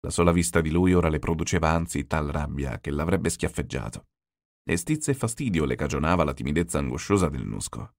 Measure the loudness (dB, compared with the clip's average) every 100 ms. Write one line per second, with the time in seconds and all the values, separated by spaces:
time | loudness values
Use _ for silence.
0 | -6 2 4 6 4 2 2 4 6 6
1 | 4 0 -2 -2 0 0 2 0 0 -4
2 | -2 -2 -2 -4 -4 -4 -6 -6 -6 -4
3 | 0 2 0 -2 -4 -4 -6 -6 -8 -12
4 | -16 _ _ _ _ _ -2 -2 0 -2
5 | 0 -2 -2 -2 0 0 0 0 -2 0
6 | 2 2 2 0 -2 0 0 0 -2 -4
7 | 2 2 2 -2 -6 -8 -8 -10 -14